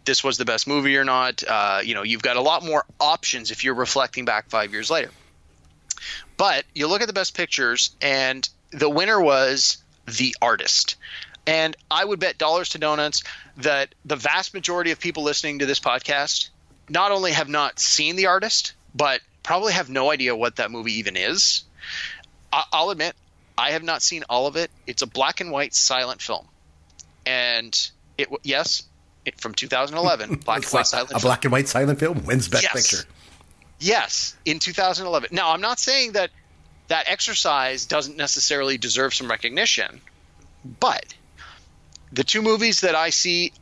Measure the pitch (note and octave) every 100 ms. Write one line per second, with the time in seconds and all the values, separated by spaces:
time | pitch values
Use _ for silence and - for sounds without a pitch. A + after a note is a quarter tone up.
0 | C#3 C3 C#3 A#2+ A#2+ A2+ C3+ C#3+ C#3 C#3
1 | C3+ B2+ B2+ - - G#2+ G2+ G2 A2 G#2
2 | G#2+ A#2 C3 B2 D3 E3+ E3 D3+ - -
3 | D3 E3 - B2+ A2+ A2+ C3 B2 B2 C3+
4 | B2 C3 A#2+ G#2+ - A2 G#2 G#2 B2 D#3+
5 | A2 - - _ - _ - _ - -
6 | - - - - G3 C#3 - G3+ D#3 G3+
7 | A3+ F#3+ F3+ - - - B2 B2 - -
8 | C#3 C3+ C3 C3 - _ _ D3+ D3+ D3
9 | G3+ G#3 D3+ C3+ C3 C3+ - - _ _
10 | A#2+ A2+ C3 - A#2 A2 - - - -
11 | - - - - D#3 D#3+ D#3+ - - D#3
12 | G3+ F#3 E3+ - D#3 F3 D#3+ D3+ D3+ D3+
13 | D3+ - - - - - D3+ C#3 C#3 _
14 | D3 C#3 B3+ F3 F#3+ F#3+ F3 F3 E3+ D3+
15 | F3 D#3+ D3 D3 D#3 C#3+ C#3 C#3+ C3 B2+
16 | - C#3+ D3 - - _ _ _ - E3+
17 | G3+ G3 F3+ D3+ C#3+ D3 C#3 - - D3+
18 | D3+ F#3 F#3 F#3+ G#3+ - - - - C3+
19 | C#3+ B2+ - _ - F3+ G#3+ F3+ C3 C3
20 | C#3+ D3 B2 A2+ A#2 A#2+ G#2+ A#2 A2+ A2
21 | G2+ F#2 G#2+ F#3 - - - - - -
22 | - - - _ - C#3+ - D#3+ F3+ E3+
23 | E3 - _ _ _ - C#3 D#3+ E3 D3
24 | - E3 - B2 C#3+ D#3 E3+ - - -
25 | A#2+ C3 D3 - F3 C#3+ C#3+ - - B2+
26 | B2 B2 - G#2+ - _ _ - _ -
27 | - _ B2+ B2+ B2 A#2 A2+ - - -
28 | _ - - C#3 C#3 C3+ E3 - - _
29 | _ _ - - A2+ G#2 - B2+ C#3+ D#3+
30 | F3 C3 G#2+ - A#2 A2 - B2 - B2
31 | B2+ A2+ B2 B2 C3 C3 C#3 B2 C#3 C#3+
32 | D#3+ D#3+ - B2+ - A#2+ F#3 B2 - -
33 | - - - - - - - - F3 A3
34 | G#2+ - - - E3 D#3 F3 F3+ F#3 F3
35 | F#3 D#3 A#2 F3 E3 E3+ G#3 B3 C4 C4+
36 | A#3+ G3+ F3+ - _ - - - - D#3+
37 | D3+ G3+ A3+ G3+ F3 C#3 C3 C3 - D3+
38 | C#3+ D3+ C#3+ - - C#3+ C3+ B2 A#2 A#2
39 | C3+ - B2 A2 A#2 D3+ A3+ A#2+ - A#1+
40 | - - - - - - B2+ A#2 B3+ -
41 | - - - - - - - - - -
42 | - C3 - G#3+ A3 G#3+ A3+ G3 F#3 D#3+
43 | E3 - F3+ F3 F3 -